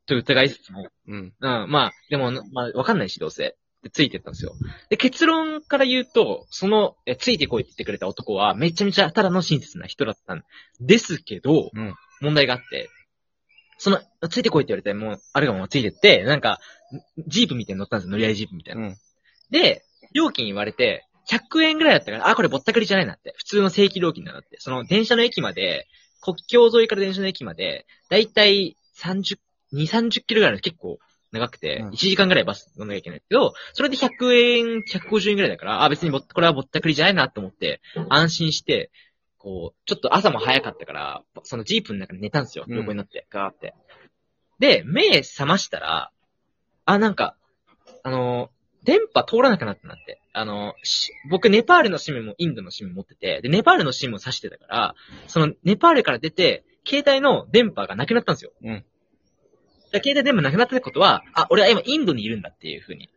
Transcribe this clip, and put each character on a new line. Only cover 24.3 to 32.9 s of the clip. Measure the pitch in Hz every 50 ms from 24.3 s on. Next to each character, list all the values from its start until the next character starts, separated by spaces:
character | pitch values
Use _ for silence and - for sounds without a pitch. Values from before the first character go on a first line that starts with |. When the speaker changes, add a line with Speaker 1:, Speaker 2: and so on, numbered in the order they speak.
Speaker 1:
な | 135 135
っ |
て。 | - _ - -
そ | - 131
の | 131 127 -
電 | - 175 214 226
車 | 220 247
の | 233
駅 | 233 240 - -
ま | 131 104
で、 | 87 90 95 90 80 71 - _ _ _ _ _ _ _
国 | - - 175 - -
境 | - - 240 233 233
沿 | 220 233 226
い | 220
か | -
ら | 196
電 | 196 190
車 | 190 190
の | 196
駅 | 190 185 - 131
ま | 98 82
で、 | - 95 87 69 - - _ _ _ _ _
だ | 165
い | 208 226 -
た | _ 220 208
い | 202 202 202 190 156 - _ _ _ _
三 | - - 165 185 196
十、 | 190 - 196 - _ _ _ _ _ _
二 | 135 143 156
三 | 160 - 226 233 233
十 | - 233
キ | - - 240
ロ | 220
ぐ | 202
ら | 143
い | 104
の | 101
結 | - 95 82
構 | _ - 90 - - _ _ _ _ _ _
長 | - 110 120 120
く | -
て、 | _ - 78 73 -
Speaker 2:
う | 110 101
ん。 | 98
Speaker 1:
一 | - - 196
時 | 190
間 | 190 196 185
ぐ | 180
ら | 139
い | 98
バ | 101 101
ス | - - _ _ -
乗 | 104
ん |
な | 104